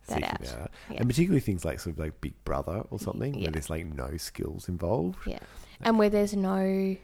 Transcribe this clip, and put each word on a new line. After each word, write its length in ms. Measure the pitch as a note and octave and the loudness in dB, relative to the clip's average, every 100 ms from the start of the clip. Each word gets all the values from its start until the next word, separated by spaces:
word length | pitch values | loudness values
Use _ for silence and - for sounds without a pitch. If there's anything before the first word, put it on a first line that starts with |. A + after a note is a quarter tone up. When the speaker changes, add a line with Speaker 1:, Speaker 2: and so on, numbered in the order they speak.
| - | -4
Speaker 1:
that 80 | - | -4
Speaker 2:
seeking 80 | - | -2
Speaker 1:
out. 120 | - | -4
Speaker 2:
that 180 | - A#1+ | -6 -8
out. 100 | - - - | -8 -10 -12
Speaker 1:
Yeah. 60 | - | 0
Speaker 2:
And 100 | B2 | 2
particularly 320 | B2 F3 D#3 | 4 6 6
things 240 | A2+ F#2 E2 | 4 0 0
like, 140 | B1+ | -4
sort 160 | - D2+ | -4 -4
of, 40 | |
like, 220 | D#2 - | -4 -4
Big 140 | C#2+ - - | -8 -8 -2
Brother 360 | C#2 C#2+ F#2 | -2 0 -4
or 60 | - | -4
Speaker 1:
Y-, 60 | G#2+ | -6
Speaker 2:
something, 340 | G#2 - C3 | -4 -2 -2
Speaker 1:
yeah. 120 | C#3 F2 | -2 -2
Speaker 2:
where 60 | |
there's, 160 | D#2+ C#2+ | -2 -4
like, 140 | D#2+ E2+ | -4 -4
no 280 | D2 B1+ D2+ | -6 -6 -6
skills 520 | - - D2+ D#2 - | -8 -6 -6 -6 -6
involved. 480 | F2 F2 A#2 E3+ F#3 - | -4 0 2 0 -2 -6
Speaker 1:
Yeah. 80 | |
Speaker 2:
Like, 80 | - - - - - | -6 -10 -18 -18 -2
Speaker 1:
And 160 | A#3 A3+ | 2 6
where 100 | G#3 | 6
there's 240 | G#3 G#3 G3+ | 6 2 2
no 600 | F#3+ F#3+ F#3+ F#3+ F#3+ F#3+ | 2 2 2 2 2 -2